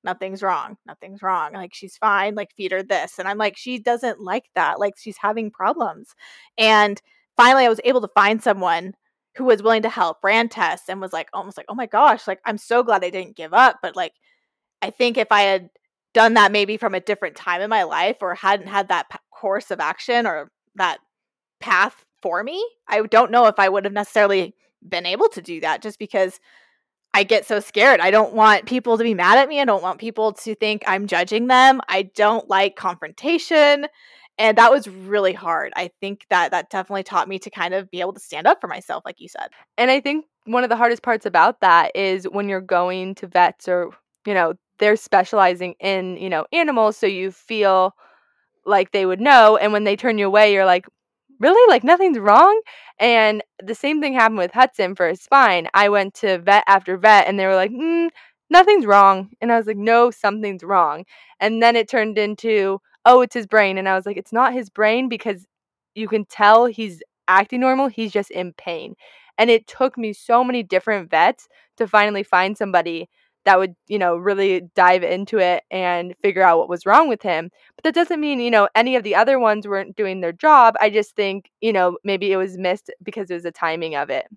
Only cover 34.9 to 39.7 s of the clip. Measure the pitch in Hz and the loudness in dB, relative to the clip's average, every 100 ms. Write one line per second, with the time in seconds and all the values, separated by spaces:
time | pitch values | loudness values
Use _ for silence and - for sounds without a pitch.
34.9 | 190 185 208 190 190 180 165 139 - 180 | -20 -6 -2 -2 -4 -6 -6 -6 -8 -10
35.9 | _ 196 202 _ 185 175 180 151 202 185 | _ -14 -14 _ -2 0 -4 -6 -10 -8
36.9 | 202 190 190 170 190 196 202 175 185 190 | -10 -6 -6 -6 -10 -14 -10 -6 -6 -8
37.9 | 180 185 202 - 151 185 - 180 185 - | -10 -10 -10 -16 -4 0 0 -4 -14 -12
38.9 | 190 - - 165 - - _ _ | -14 -12 -20 -20 -16 -16 _ _